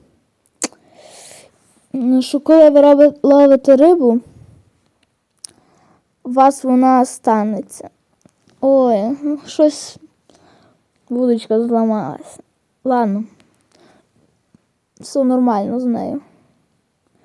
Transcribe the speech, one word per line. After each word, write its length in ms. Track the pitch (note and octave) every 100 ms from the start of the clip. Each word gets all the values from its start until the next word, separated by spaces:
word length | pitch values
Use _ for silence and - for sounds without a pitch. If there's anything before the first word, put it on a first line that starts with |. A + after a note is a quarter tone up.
| _ _ _ _ _ - - _ _ _ _ - - - _ _ _ _ _
ну, 280 | C4 B3 C4
що 180 | B3+ C#4+
коли 300 | - D#4+ D4+
ви 120 | C#4+
роби-, 320 | C#4+ C#4+ D4 C#4+
ловите 520 | C#4 C#4+ C#4+ C4+ C#4 C4
рибу, 440 | D#4 F4 B3 A#3 - _ _ _ _ _ _ _ _ _ _ _ - _ _ _ _ _ _ _
у 80 | B3+
вас 320 | B3+ C4+ C#4
вона 420 | C4 B3+ C4 B3+ B3+
станеться. 840 | - - A3 G#3 G3+ - - - _ _ _ _ _ _ -
Ой, 560 | C4+ C4+ B3+ G#3+ G#3+ C#4 D4 D4 -
щось 520 | - D4+ D4+ - - _ _ _ _ _ _ _ _ _ _ -
вудочка 520 | A#3+ B3+ A#3 - A3
зламалась. 800 | A#3 A#3 A3+ G#3+ C#3+ C#3+ - - _ _ _ _
Ладно. 400 | C4 B3 A3+ G3 A3 _ _ _ _ _ _ _ _ _ _ _ _ _ _ _ _ _
Все 240 | - C#4+
нормально 560 | B3+ B3+ B3 G#3 G#3 A#3+
з 60 | B3
нею. 360 | A#3 F#3+ C#4+ - _ _ _ _ _ _ _ _ _